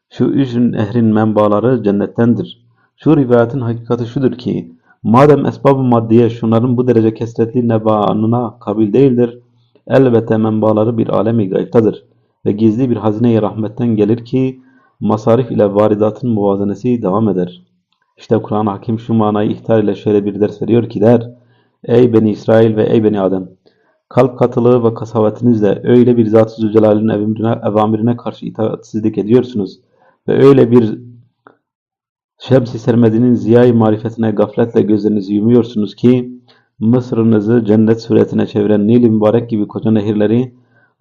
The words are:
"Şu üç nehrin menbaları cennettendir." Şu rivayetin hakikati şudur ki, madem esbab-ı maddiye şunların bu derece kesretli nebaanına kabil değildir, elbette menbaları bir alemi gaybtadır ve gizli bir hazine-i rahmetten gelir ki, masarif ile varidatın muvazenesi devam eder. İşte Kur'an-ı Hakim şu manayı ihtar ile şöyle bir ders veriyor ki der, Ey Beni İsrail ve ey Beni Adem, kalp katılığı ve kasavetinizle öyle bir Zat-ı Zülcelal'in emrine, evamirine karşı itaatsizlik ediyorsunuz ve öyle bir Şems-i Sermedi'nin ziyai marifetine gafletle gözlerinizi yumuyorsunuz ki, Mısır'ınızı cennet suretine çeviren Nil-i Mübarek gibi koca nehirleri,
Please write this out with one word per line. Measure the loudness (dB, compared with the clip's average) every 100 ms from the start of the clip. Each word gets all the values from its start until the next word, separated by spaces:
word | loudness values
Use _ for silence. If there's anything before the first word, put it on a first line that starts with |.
| _
"Şu | -4
üç | -2 0 -2
nehrin | -2 -2 -2 -2 0 0
menbaları | 2 0 2 0 0 0 0
cennettendir." | 0 -2 -2 -2 0 0 -4 -14 _ _ _ _
Şu | 0 2
rivayetin | 2 2 0 -4
hakikati | -6 -6 -6 -6 -6
şudur | -4 -2
ki, | -2 -6 -6 -8 -18 _ _
madem | 0 4 4 4 0
esbab-ı | -2 0 0
maddiye | 2 0 2 2 2
şunların | 0 0 0 2 0
bu | 2
derece | 2 0
kesretli | -2 -6 -4 -2 -2 0
nebaanına | 0 0 0 0 0 0 -2 -4 -8
kabil | -6 -2 0
değildir, | 2 2 2 -2 -4 _ _ _ _ -2
elbette | 2 2 2 0 0
menbaları | 0 0 0 0 0 -2
bir | -2
alemi | -2 -2 -2 -2
gaybtadır | -4 0 0 0 -2 -12 _ _ _ -6
ve |
gizli | 0 0 0 -2
bir | -2
hazine-i | -2 0 0 2
rahmetten | 0 -4 -8 -4 -2
gelir | 0 0 -2
ki, | -4 -4 -4 -6 _ _ _ _
masarif | -4 -2 0 0 0
ile | 0 0
varidatın | 2 2 2 -2 -2 -4
muvazenesi | -2 -2 -2 -4 -4 -4 -2
devam | -2 -2 0
eder. | -2 -6 -10 _ _ _ _ _ _
İşte | -4 -4
Kur'an-ı | -2 -4 -4
Hakim | -6 -6 -6
şu | -2
manayı | -2 0 0 -2
ihtar | -4 -2 0
ile | 0
şöyle | -4 0 0
bir | 0 -2
ders | -4 -4
veriyor | -2 -2 -2
ki | 0
der, | 2 2 -2 -14 _ _ _ _
Ey | -2 0 2
Beni | 2 0
İsrail | -2 0 2 2 0
ve |
ey | 0 0
Beni | 0 0
Adem, | -2 -4 -8 -16 _ _ _ _ _
kalp | 0 0 0
katılığı | -2 0 2 2
ve | 0
kasavetinizle | -4 -6 -2 -2 0 0 2 0 0
öyle | 2 4 4 2
bir | 2
Zat-ı | 2 2 -2
Zülcelal'in | -2 2 2 2 0
emrine, | -2 -4 -4 -4 -4
evamirine | -2 -2 0 0 -2 -4
karşı | -8 -12 -12
itaatsizlik | -6 -6 -6 -10 -6 -4 -4
ediyorsunuz | 0 0 0 -6 -8 -10 _ _ _ _ -4
ve | 4
öyle | 6 6 4
bir | 4 2 -4 -14 -20 _ _ _ _ _ _ _ _ _ _ _ _ 0
Şems-i | 0 0 -4
Sermedi'nin | -2 2 2 2 2
ziyai | 0 2 4 4
marifetine | 4 2 0 -4 -4 -4
gafletle | -2 -2 -2 -2 0
gözlerinizi | 0 0 0 -2 -2
yumuyorsunuz | -2 2 2 0 -4 -6
ki, | -2 0 2 -2 -14 _ _ _ -4
Mısır'ınızı | 0 0 0 -2 2 2 2 0
cennet | 2 2 2 0
suretine | 0 0 0 -2 -4
çeviren | -2 0 0 2
Nil-i | 2 2
Mübarek | 2 2 0 -2
gibi | -4 -6
koca | -4 -2
nehirleri, | 0 0 -2 0 0 -4 -10 _ _ _ _